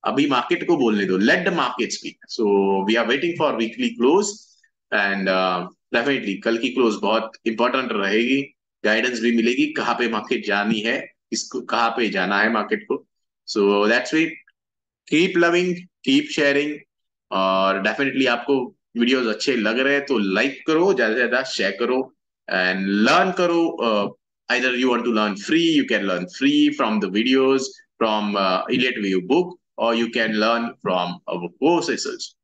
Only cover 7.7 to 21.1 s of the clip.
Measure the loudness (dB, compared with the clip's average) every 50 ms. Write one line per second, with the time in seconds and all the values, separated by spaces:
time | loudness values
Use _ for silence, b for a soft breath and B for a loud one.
7.7 | 0 -2 -2 -2 -4 -2 -2 0 0 0 0 0 0 -2 -2 -6 _ _ _ _
8.7 | _ _ -2 0 0 2 0 -2 -4 0 0 0 2 2 2 2 2 0 -2 -2
9.7 | -2 -4 -2 -2 -2 -2 -2 -2 -2 -4 -4 -4 -4 -4 -2 -2 -2 0 0 0
10.7 | -2 -2 -2 -2 -4 -4 -6 -10 _ _ _ _ -8 -8 -8 -6 -8 -10 -6 -4
11.7 | -2 0 0 0 0 0 -2 -2 0 -2 -2 0 0 0 2 2 0 0 -2 -2
12.7 | -4 -6 -4 _ -6 -6 _ _ _ _ _ _ _ _ _ -6 0 2 4 4
13.7 | 4 4 4 4 2 2 0 0 0 0 0 0 -4 -12 _ _ _ _ _ _
14.7 | _ _ _ _ _ _ _ 0 2 2 2 2 2 2 2 4 4 2 0 0
15.7 | -2 -4 -8 -18 _ _ _ 2 2 2 2 0 -2 0 2 2 2 2 0 -2
16.7 | -6 -10 -14 _ _ _ _ _ _ _ _ _ -2 0 2 2 2 2 2 2
17.7 | 0 0 0 -2 -2 0 -2 -2 0 0 2 2 0 0 0 0 0 0 0 -4
18.7 | -10 _ _ _ _ 0 2 2 2 2 2 0 -2 -2 -2 -2 0 0 0 0
19.7 | 0 0 2 2 0 0 0 0 0 0 0 0 0 0 -2 -2 -4 -6 -4 0
20.7 | 2 2 2 2 2 2 2 0